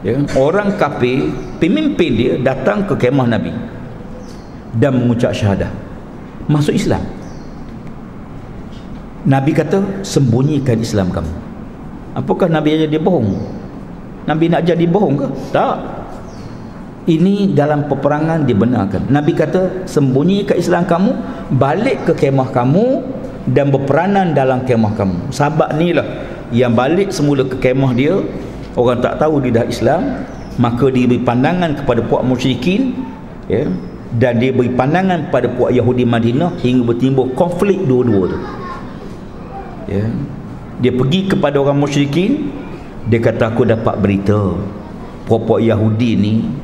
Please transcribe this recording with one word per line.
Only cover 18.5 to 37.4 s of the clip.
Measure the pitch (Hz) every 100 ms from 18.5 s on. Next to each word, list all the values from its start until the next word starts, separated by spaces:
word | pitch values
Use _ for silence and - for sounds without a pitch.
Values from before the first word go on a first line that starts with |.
| 107 117 120 98 92 98
Nabi | 143 156
kata, | 160 156 185 185 185 -
"Sembunyikan | 147 139 127 165 202 196 -
Islam | 170 175 175
kamu, | 175 208 277 - - -
balik | 131 135 170 254 - -
ke | 156 143
kemah | 135 123
kamu | 123 127 165 240 294 - - - - -
dan | 131 139
berperanan | 135 127 139 185 202 180
dalam | 143 131 127
kemah | 123 113 107
kamu." | 101 98 87 -
Sahabat | 120 147 156 156 151
ni | 170
lah | 151 110 - - - -
yang | 117 123 113
balik | 131 175 196
semula | - 147 139
ke | 127 131
kemah | 127 127 135
dia, | 117 147 196 - - - - - -
orang | 120 120
tak | 123 -
tahu | 156 147
dia | 127 113
dah | 117
Islam, | - 113 165 285 - - - - -
maka | 117 120 139
dia | 127 123
beri | 123
pandangan | 123 120 151 180 170 143
kepada | - 117 110
puak | 143
musyrikin, | 127 120 135 113 131 202 269 - - - - - -
ya, | 107 156 185 - - -
dan | 117 127 117
dia | 131
beri | 131 120
pandangan | 123 131 170 190 175 143
kepada | 135 113
puak | - 113
Yahudi | 120 110 120 120
Madinah | 120 117 127 170 -
hingga | 123 127 117
bertimbul | 117 131 135 123
konflik | -